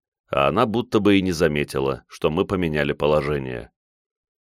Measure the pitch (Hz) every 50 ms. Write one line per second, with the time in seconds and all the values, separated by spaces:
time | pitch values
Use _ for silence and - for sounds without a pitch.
0 | _ _ _ _ _ _ - 71 69 69 73 101 127 113 101 117 120 - - 110
1 | 98 104 101 98 92 92 87 78 87 80 73 73 73 - - 67 67 67 65 62
2 | - _ - - - 82 76 85 98 - 98 92 90 82 76 73 71 71 73 -
3 | 73 73 76 76 71 71 73 69 65 64 62 60 - - _ _ _ _ _ _
4 | _ _ _ _ _ _ _ _ _ _